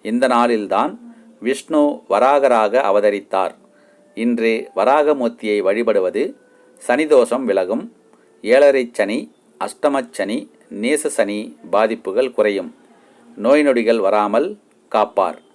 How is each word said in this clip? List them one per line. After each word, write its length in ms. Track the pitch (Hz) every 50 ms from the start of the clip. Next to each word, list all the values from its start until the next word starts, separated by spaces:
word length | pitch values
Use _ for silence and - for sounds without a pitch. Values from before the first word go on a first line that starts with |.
இந்த 260 | _ 107 113 123 131
நாளில்தான் 680 | 127 123 120 120 120 120 110 101 92 95 101 127 160 202 - - - - - - - - _
விஷ்ணு 640 | 104 120 135 - - - 156 151 147 147 - - - -
வராகராக 720 | 95 104 123 131 143 143 135 127 120 110 107 104 107 127
அவதரித்தார். 760 | 139 101 98 104 104 107 104 101 - _ - 95 92 85 - _ _ _ _ _ _ _ _ _ _ _ _
இன்று 560 | 107 113 120 120 117 113 113 113 113 - - -
வராகமூர்த்தியை 880 | - 101 120 139 156 147 151 151 139 123 117 117 - - 104 104 104
வழிபடுவது 760 | 92 95 101 110 120 113 107 101 92 90 87 107 143 214 - _ _ _ _ _ _ _ _ _ -
சனிதோஷம் 560 | - 123 139 156 151 151 127 117 117 120 135 135
விலகும். 500 | 107 95 95 92 90 95 92 92 240 _ _ _ _ _ _ _ _ _ _
ஏழரை 480 | - 104 120 135 147 143 139 135 123 120 -
சனி, 380 | - 104 98 113 147 220 - _ _ _ _ _ _
அஷ்டமச்சனி, 920 | - - - _ - 147 139 139 123 117 - - 98 98 117 143 101 - _ _ _ _ - 101
நேச 120 | 107 123 151
சனி 640 | 143 - 151 - - 107 101 104 104 113 123 - _ - -
பாதிப்புகள் 600 | - 101 110 110 113 - - - 95 117 135 127
குறையும். 440 | 123 - 107 107 101 95 87 80 - _ _ _ _ _ _ _ _ _ _ - -
நோய் 280 | - 104 120 143 151 147
நொடிகள் 360 | 143 127 120 113 113 117 113
வராமல் 580 | 95 95 104 104 104 101 104 117 151 190 214 _ _ _ _ _ _ _
காப்பார். 460 | - 110 104 - - 101 95 85 67 - _ _ _